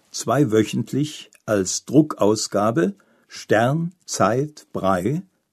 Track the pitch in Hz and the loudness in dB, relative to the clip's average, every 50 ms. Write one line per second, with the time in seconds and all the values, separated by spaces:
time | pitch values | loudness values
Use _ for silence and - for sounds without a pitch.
0 | _ _ - - - 117 113 135 147 117 104 110 107 - - 127 120 - - 131 | _ _ -14 -10 -4 -2 2 2 2 2 4 2 2 2 -2 -6 -6 -4 -4 -4
1 | 147 151 - - - - _ _ _ - 110 101 95 90 - - - - 110 147 | -4 -4 -8 -14 -20 -20 _ _ _ -2 0 0 0 -2 -4 -8 -8 2 4 4
2 | 156 151 - - 107 101 110 107 - - - 101 101 110 117 151 175 202 196 - | 4 4 0 0 2 2 2 2 -2 -4 -2 0 0 0 0 0 0 -2 -2 -6
3 | _ _ _ _ _ _ - - - _ 117 104 117 123 143 165 170 170 - _ | _ _ _ _ _ _ -20 -20 -4 _ 2 2 2 2 0 0 -2 -4 -8 _
4 | _ - - - - 95 113 127 143 151 151 - - _ _ 98 90 95 95 90 | _ -12 -2 0 0 2 2 0 -2 -4 -8 -18 -20 _ _ -4 0 0 0 0
5 | 87 110 147 175 196 - _ _ _ _ | 0 -2 -2 -4 -6 -10 _ _ _ _